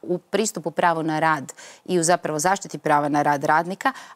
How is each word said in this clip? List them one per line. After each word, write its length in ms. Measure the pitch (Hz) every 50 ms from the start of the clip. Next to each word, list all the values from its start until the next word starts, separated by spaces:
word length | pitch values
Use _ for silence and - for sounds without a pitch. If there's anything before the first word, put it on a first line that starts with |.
u 160 | - - 180
pristupu 540 | 170 _ - - 196 220 214 - 180 151 170
pravu 320 | - 185 175 175 165 160 156
na 160 | 160 156 156
rad 340 | 160 160 156 143 - - - - - - - - -
i 140 | - 180 175
u 40 | 156
zapravo 360 | 175 175 170 - 151 156 151
zaštiti 380 | 156 185 196 - - - -
prava 320 | 151 - 151 147 147 147 143
na 120 | 147 147
rad 220 | 143 147 147 139 143
radnika, 480 | 156 151 165 170 175 190 - - 269 - - - - -